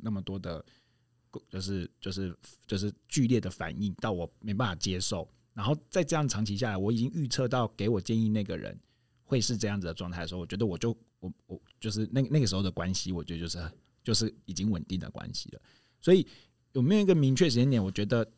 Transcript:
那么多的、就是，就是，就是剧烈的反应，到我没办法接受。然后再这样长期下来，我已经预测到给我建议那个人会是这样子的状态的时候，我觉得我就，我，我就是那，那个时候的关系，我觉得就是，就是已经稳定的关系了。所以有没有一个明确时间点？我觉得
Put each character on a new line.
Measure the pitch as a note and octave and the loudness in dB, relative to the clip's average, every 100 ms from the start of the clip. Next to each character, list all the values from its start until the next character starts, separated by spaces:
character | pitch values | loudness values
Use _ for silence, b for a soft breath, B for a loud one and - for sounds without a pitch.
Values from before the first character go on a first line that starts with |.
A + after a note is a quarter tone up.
那 | A2 | -4
么 | G2 | -4
多 | F#2 F#2+ | -4 -8
的、 | F#2 D#2 - b b b b _ _ - - | -8 -10 -12 b b b b _ _ -18 -10
就 | F#2+ | -8
是， | F#2 F#2+ - _ | -4 -4 -6 _
就 | G2 | -8
是， | F#2 F#2+ - - - - | -4 -6 -8 -18 -20 -4
就 | G2 | -2
是 | G#2 - - | -2 -6 -4
剧 | D3+ A#2+ | 2 4
烈 | A#2 | 4
的 | F#2+ | 0
反 | - E2+ C2+ | -6 -8 -4
应， | G#2 - | -4 -2
到 | A2 | -4
我 | F2+ E2 _ | -2 -6 _
没 | G#2+ | -4
办 | G2+ A#2 | -2 -2
法 | |
接 | F2 G2 F2+ | -2 -4 -2
受。 | - F2+ - _ _ | -2 -4 -8 _ _
然 | G#2+ | -4
后 | G#2 D3+ - | -2 -2 -2
再 | F#3 | -2
这 | D#3 D#3+ | 0 0
样 | C#3+ | 0
长 | G2+ | 0
期 | G#2 G2+ | -2 -2
下 | A2+ | -2
来， | F#2+ | 0
我 | G2+ | 0
已 | A#2 | 0
经 | B2 | 0
预 | E3+ C3 | -2 -2
测 | - B2 | 0 0
到 | B2+ A2 - | 0 -2 0
给 | G#2 | 0
我 | G#2 | 0
建 | - A2+ | 0 2
议 | A2 | 2
那 | G#2+ | 2
个 | F#2+ F2 | -2 -6
人 | G1+ - _ _ _ _ | -8 -12 _ _ _ _
会 | - C3 | -2 0
是 | G#2+ A2 | 2 0
这 | G#2 | -2
样 | G2+ | -2
子 | E2+ | -4
的 | |
状 | E2 F2 | -6 -8
态 | E2+ | -6
的 | E2 | -6
时 | |
候， | F2+ | -6
我 | E2 | -6
觉 | G2 | -2
得 | A2+ | -2
我 | - | 0
就， | A#2 A2 _ _ | -2 -2 _ _
我， | F#2 - - | -12 -12 -14
我 | F2 _ _ | -16 _ _
就 | A2 | -4
是 | G#2 A2 | -2 0
那， | C3 | 0
那 | C3 D3+ | 2 2
个 | G#2+ | 2
时 | F#2+ | 2
候 | |
的 | F#2+ | 0
关 | F2 F2+ | -2 -2
系， | F#2 F#2 | -2 -2
我 | F2 | -4
觉 | D#2+ | -4
得 | E2 | -6
就 | E2+ | -6
是， | F2 E2 - _ _ | -6 -8 -12 _ _
就 | - | 0
是 | G#2+ A2 - - | 2 2 -4 -10
已 | |
经 | F2+ G#2+ | -2 0
稳 | F2 - | 0 -2
定 | - | -4
的 | - | -4
关 | - - | -10 -10
系 | - - | -10 -12
了。 | - b b b b | -18 b b b b
所 | E3+ | 6
以 | F#3 - B B _ _ C3 | 6 4 B B _ _ 0
有 | |
没 | C3 G#3+ | 4 6
有 | |
一 | F#3+ | 6
个 | |
明 | E3 C3+ | 6 6
确 | C3 E3 | 6 4
时 | |
间 | A#2 C3+ | 6 4
点？ | A#2+ | 4
我 | F#2+ | 2
觉 | G2 | 0
得 | G2+ A#2 A2 | 2 2 0